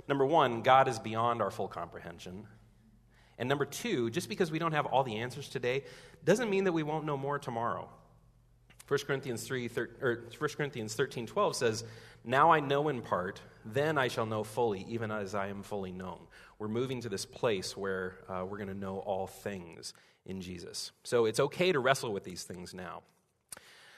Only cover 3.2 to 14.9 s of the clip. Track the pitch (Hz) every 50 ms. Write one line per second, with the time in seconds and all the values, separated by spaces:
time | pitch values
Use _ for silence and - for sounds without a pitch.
3.2 | - _ - - 117 127 139 147 139 - - - - 240 202 131 117 117 117 175
4.2 | 180 - 214 - 185 156 156 156 170 165 156 147 135 - 117 131 135 127 107 107
5.2 | 120 127 - - - - - 131 120 120 131 139 - - - - - - - -
6.2 | - 147 196 220 247 214 190 196 196 190 165 165 151 147 156 156 147 156 147 135
7.2 | 135 139 143 139 - 131 120 113 117 113 90 87 82 - - - - - - -
8.2 | _ - _ _ _ _ _ _ _ _ - - - - 143 135 - - 143 135
9.2 | 127 131 117 113 113 - 135 127 120 113 113 - 117 - - - - 143 117 -
10.2 | - - - - 151 147 - - 151 139 - 123 107 110 110 - 139 - - 131
11.2 | 117 107 - 202 208 165 139 - 131 113 107 107 110 - - - - - - -
12.2 | - 117 127 139 151 165 165 156 143 135 139 143 147 156 147 120 - - 104 90
13.2 | 90 98 - - - - - - - 113 110 139 147 160 156 143 127 120 - 127
14.2 | 113 110 110 107 104 110 - 127 120 113 101 95 92 -